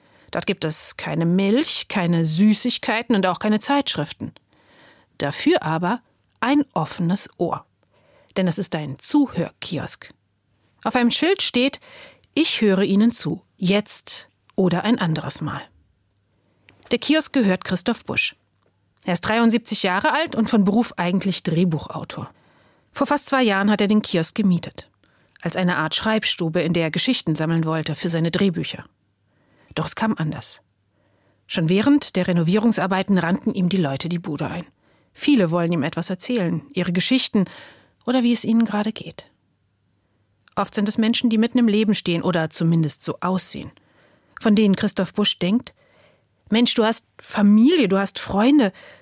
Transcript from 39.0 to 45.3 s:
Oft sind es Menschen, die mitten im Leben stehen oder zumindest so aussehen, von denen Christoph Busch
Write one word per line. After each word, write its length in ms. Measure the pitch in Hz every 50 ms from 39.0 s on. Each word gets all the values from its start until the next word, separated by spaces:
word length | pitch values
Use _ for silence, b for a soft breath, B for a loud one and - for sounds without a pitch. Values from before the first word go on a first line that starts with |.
| - 165 - - - _ _ _ _ _ _ _ _ _ _ _ _ _ _ _ _ _ _ _ _ _ _ _ _ _ -
Oft 200 | 208 196 - -
sind 140 | 214 202 -
es 80 | -
Menschen, 320 | - 220 220 233 - - 233
die 80 | 226
mitten 200 | 214 220 233 -
im 120 | 247 240 214
Leben 260 | 202 214 220 208 196
stehen 260 | 131 - 180 170 170
oder 280 | - 185 170 170 160 156
zumindest 520 | - - 170 165 165 165 156 143 - -
so 160 | - - - -
aussehen, 500 | - 180 185 180 - - - 143 - - - _ b b b b b b b b b b b b
von 140 | - 226 208
denen 200 | 220 220 202 185
Christoph 380 | - 214 196 - - 190 - -
Busch 260 | 208 202 -